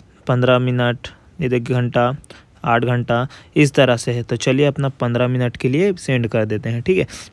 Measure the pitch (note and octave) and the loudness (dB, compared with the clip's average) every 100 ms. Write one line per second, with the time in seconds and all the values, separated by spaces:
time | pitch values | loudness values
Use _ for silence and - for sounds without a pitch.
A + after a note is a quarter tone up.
0 | - _ - B2 B2+ B2 B2+ B2 A#2+ A#2+ | -20 _ -2 2 4 4 2 0 0 -2
1 | - - _ - B2+ B2 A#2+ B2 A#2+ B2 | -8 -20 _ -6 -2 -2 0 -2 0 0
2 | A#2+ C#3 - - - _ A#2+ A#2 A#2+ B2 | 0 -2 -10 -20 -20 _ 0 2 2 0
3 | A#2+ A#2+ C3 - - - D3 D3 B2+ A#2+ | 0 -2 -2 -8 -4 2 2 4 4 2
4 | - A#2+ A2+ A#2+ - C3 C#3+ C#3 C#3 - | -2 -6 -4 -2 0 2 2 0 -4 -2
5 | B2 A#2+ B2 B2+ B2 - C3+ C#3 G3+ F3+ | -2 0 0 0 -2 -2 -2 0 0 -2
6 | - C3 A2+ A2+ G#2 G#2+ A2 A#2 A#2+ F#3 | -2 -2 0 -2 -2 -4 -4 -4 0 0
7 | E3+ - - | -2 -8 -16